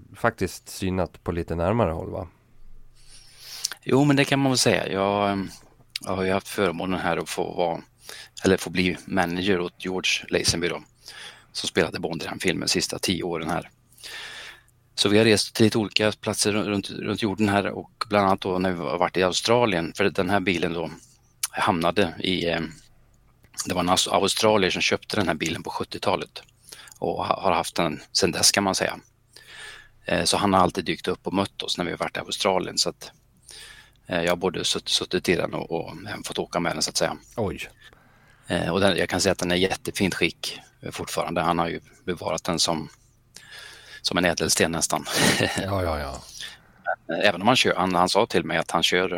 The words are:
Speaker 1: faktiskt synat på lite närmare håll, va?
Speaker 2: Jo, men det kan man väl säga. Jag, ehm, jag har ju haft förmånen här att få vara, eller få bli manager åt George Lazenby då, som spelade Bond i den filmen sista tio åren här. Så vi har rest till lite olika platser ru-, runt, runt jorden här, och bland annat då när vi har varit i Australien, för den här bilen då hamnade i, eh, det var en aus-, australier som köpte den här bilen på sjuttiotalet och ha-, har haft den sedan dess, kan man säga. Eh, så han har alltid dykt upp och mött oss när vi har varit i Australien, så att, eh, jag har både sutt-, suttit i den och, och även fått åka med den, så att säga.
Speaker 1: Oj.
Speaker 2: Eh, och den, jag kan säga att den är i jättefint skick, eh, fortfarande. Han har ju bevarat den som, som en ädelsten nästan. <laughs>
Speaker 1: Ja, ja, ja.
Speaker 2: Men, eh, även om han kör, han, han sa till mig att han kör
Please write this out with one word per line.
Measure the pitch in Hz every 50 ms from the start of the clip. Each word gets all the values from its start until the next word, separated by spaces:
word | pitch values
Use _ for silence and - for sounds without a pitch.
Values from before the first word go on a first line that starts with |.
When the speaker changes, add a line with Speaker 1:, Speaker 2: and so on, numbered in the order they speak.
| - - -
Speaker 1:
faktiskt | - - 117 113 - 98 90 - - - -
synat | - - 98 92 92 95 87 - - - _
på | - 87
lite | 85 82 - 82
närmare | 82 85 90 107 120 110 85
håll, | 80 82 87 -
va? | 90 - 95 85 - _ _ _ _ - - - - - - - - - - - - - - - - - - - - - - - - - _
Speaker 2:
Jo, | - - 131 147
men | 147 139
det | 135 139
kan | - 143 139
man | 139 135 131
väl | 120
säga. | - 131 101 82 80 -
Jag, | 82 98 98 98 101 101 101 101
ehm, | 101 98 95 90 - - - - _ _ _ _ _ - -
jag | - 95
har | 92 92
ju | 92 92
haft | 98 - -
förmånen | - - 101 90 82 82 95 92 95 85
här | 82 90 85
att | 80 80 -
få | - - 87 85 85
vara, | 90 87 85 82 80 - - _ _ - - - - - - _ - -
eller | 95 95
få | - - 92
bli | 85 90 92 92 82 - -
manager | - 95 95 90 85 87 92 90 101 98 87
åt | 87 90 - _ -
George | 92 92 92 87 - - - - -
Lazenby | 87 87 - - - 85 85 85
då, | 78 - - _ _ _ _ - - - - - - - - _ _
som | - - -
spelade | - 104 85 78 101 -
Bond | 87 80 85 78 76
i |
den | - - -
filmen | - 95 82 82 78 -
sista | - 92 - - - 85
tio | - - 95 80 87
åren | 90 85 80 82 80
här. | 85 80 80 - _ _ _ _ _ - - - - - - - - - - - - - _ _ _ _ _ _ _
Så | - - 107
vi | 101 104
har | 113
rest | 113 107 98 - - -
till | - 117
lite | 107 - 120
olika | 104 95 - - 107 107 104
platser | - - 113 101 - - 107 101
ru-, | 107 95
runt, | 98 104 98 95 -
runt | - - - - 104 95 -
jorden | 101 95 92 110 101
här, | 101 101 95
och | 98 - 101 - - _ _ - 110
bland | 104 104 101
annat | 95 98 98
då | - 104 90 92
när | 92 95 90
vi | 85
har | 82 69 67 87
varit | 90 85 -
i | 87 95
Australien, | 90 87 - - - 113 123 123 113 92 85 82 80 -
för | - 101
den | 98 76 - 95 87
här | 101 101
bilen | 92 101 90 85 87 85 82
då | 85 82 78 76 - - - - _ _ _ _ _ - -
hamnade | - - - 113 98 85 82 90 85 104 98 85 82 -
i, | - 92 92 87 85 85
eh, | 82 82 82 80 80 - - _ - _ _ _ _ _ _ _ _ _ _ _ - - -
det | - -
var | 90
en | 87 87
aus-, | 92 90 - - -
australier | 90 95 95 - - - 107 107 107 92 87
som | 90 92 85
köpte | - 101 - - _ -
den | 110 98 85
här | 82
bilen | 76 - - - - -
på | -
sjuttiotalet | - - - - - - - - 92 80 - - _ - - _ _ _ _ - - - - - - -
och | - 85 85 87 90
ha-, | 98 - -
har | 95 98 87
haft | 85 - - -
den | - 87 78 73 67 - - _
sedan | - - 90 78
dess, | 87 107 - -
kan | 98 101
man | 98 92
säga. | - - - - - - _ _ _ _ _ _ - - - - - - - - - - - _ _ _
Eh, | - 87 87 85
så | - -
han | 87 101 101 95
har | 95
alltid | 90 85 - 95 85
dykt | - 82 - - -
upp | 90 - _
och | 95 87
mött | 98 98 - - - -
oss | - - -
när | 90
vi | 85
har | 85 87
varit | 85 80 -
i | -
Australien, | 82 - - - - 101 95 92 87 - - -
så | - 90
att, | 80 - - - - _ _ _ _ _ _ - - - - - - - - - _ _ _
eh, | - 92 87 85
jag | 85 87
har |
både | 87 90 92 80 85 87
sutt-, | - - 95 - -
suttit | - - - - - 92 - -
i | 90
den | 82 - - -
och, | 78 78 -
och | 82 82 80 - - 82 98 107
även | 101 - -
fått | - - -
åka | 85 - - 90
med | 87 85 -
den, | 78 -
så | -
att | -
säga. | - 87 80 78 - - - -
Speaker 1:
Oj. | - 110 92 - - - - - _ - - - _ _ _ _ _ _ _ - _ _
Speaker 2:
Eh, | - 92 87 85 82
och | 85 98
den, | 98 98 90
jag | - 90 -
kan | - 90
säga | - 98 87
att | -
den | 92 90
är | 90
i | 90
jättefint | 92 95 90 - - - - - 104 90 -
skick, | - 92 - - - - - - - - - _ _
eh, | - -
fortfarande. | - - - - - - 78 80 85 87
Han | 82 82 85 85
har | 85 85
ju | 82 82 - - - - _
bevarat | - 90 - - 87 87 82 -
den | - 87 80
som, | - - 82 80 82 82 - _ _ _ _ _ _ _ _ - - - - - - - - - - - - - -
som | - - 90
en | 87
ädelsten | 87 80 - 80 78 - - 101 82 82
nästan. | 80 76 - 78 78 - - - -
<laughs> | - - - -
Speaker 1:
Ja, | 110 - - - 98 95 98 95 90
ja, | 85 78 73
ja. | 73 69 65 - - - - - - - - - - - - - - - - - _
Speaker 2:
Men, | - 82 85
eh, | - 104
även | 92 85
om | 95
han | 110 131
kör, | 120 - 104 -
han, | 90 90 95 92
han | 87 90 92
sa | - 98 117
till | - - 92 80
mig | 80 82 85
att | 80 -
han | - 87 85
kör | - - 90 92 90 87